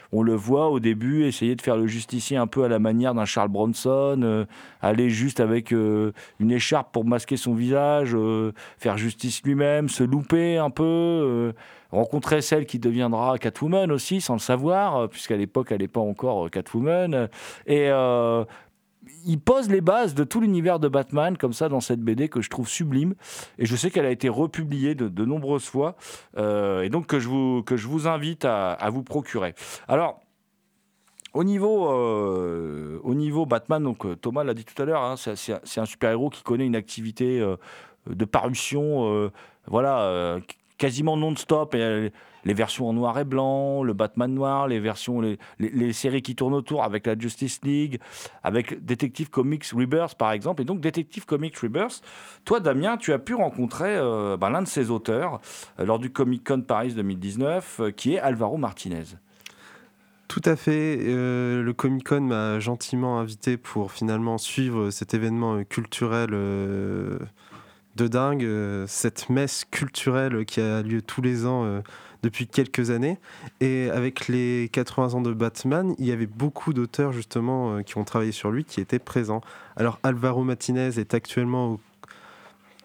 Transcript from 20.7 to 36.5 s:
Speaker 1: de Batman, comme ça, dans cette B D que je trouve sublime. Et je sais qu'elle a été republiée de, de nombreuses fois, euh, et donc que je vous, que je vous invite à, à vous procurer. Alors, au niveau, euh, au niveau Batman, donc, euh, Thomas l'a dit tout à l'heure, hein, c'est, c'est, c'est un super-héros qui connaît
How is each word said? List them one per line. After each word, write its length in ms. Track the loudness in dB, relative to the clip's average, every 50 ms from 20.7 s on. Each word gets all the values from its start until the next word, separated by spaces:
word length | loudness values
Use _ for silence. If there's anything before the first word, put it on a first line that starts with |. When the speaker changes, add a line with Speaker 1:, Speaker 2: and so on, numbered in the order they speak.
| 2 4
Speaker 1:
de 80 | 2
Batman, 500 | 4 4 2 2 2 2 2 2 2 0
comme 160 | 0 -2 -2 0
ça, 160 | 0 0 0
dans 100 | 0 0
cette 200 | 0 0 -2 0
B 100 | 2 0
D 160 | 0 2 0
que 140 | -2 -2 -2
je 80 | -4 -4
trouve 180 | -4 -6 -6
sublime. 460 | -4 -4 -2 -2 2 2 2 2 2 -2 -4 -8 -16 -16 -16 -16 -12 -6 -2
Et 80 | 0
je 80 | 0 0
sais 160 | 0 0 0
qu'elle 140 | 2 2 2
a 40 | 2
été 200 | 0 0 0 0
republiée 640 | 2 2 0 0 -2 -4 -4 -4 -2 0 0 0 0
de, 140 | 0 -2 -2
de 160 | -2 -2 -2
nombreuses 400 | 0 -2 -2 -2 -2 -2 -2 -2
fois, 300 | -2 -2 0 0 -2 -2 -8 -16 -18 -18 -18 -20 _ -4
euh, 440 | -2 0 0 2 2 2 0 0 0
et 80 | 0 0
donc 160 | 0 -2 -2
que 140 | 0 0 0
je 80 | 0
vous, 340 | 0 0 0 2 2 0 0
que 160 | 0 0 -2
je 100 | -2 -2
vous 200 | -2 -4 -2 0
invite 380 | 0 -2 -2 -2 -4 -4 -2 0
à, 260 | 0 2 2 0 0
à 180 | -2 -2 -2 -2
vous 140 | -2 -4 -6
procurer. 500 | -4 -4 -4 -4 -4 -4 -4 -4 -4 -6 -8 -16 -16 -16 -10 -4
Alors, 340 | 0 2 2 2 0 -4 -8 _ _ _ _ _ _ _ _ _ _ _ _ _ _ _ _ _ _ _ _ -16 -6 -2
au 100 | 0 2
niveau, 480 | 2 2 2 2 4 4 4 4 4
euh, 1080 | 4 2 2 2 2 2 0 0 0 0 0 -2 -2 -2 -4 -6 -6 -8 -8 -10 -10 -6 -2
au 100 | -2 0
niveau 320 | 0 0 0 0 0 2
Batman, 380 | 2 2 0 0 0 0 0 0
donc, 240 | -2 -4 -4 -4
euh, 80 | -6 -6
Thomas 280 | -4 -4 -4 -2 -2 0
l'a 120 | -2 -2
dit 100 | -4 -6
tout 140 | -12 -6 -4
à 40 | -2
l'heure, 180 | 0 0 0 -2
hein, 120 | -2 -4
c'est, 180 | -6 -6 -8 -8
c'est, 240 | -8 -6 -6 -6 -8 -8
c'est 160 | -8 -6 -4
un 60 | -4
super-héros 460 | -4 -4 -2 0 0 2 2 0 -2
qui 100 | -4 -6
connaît 240 | -4 -2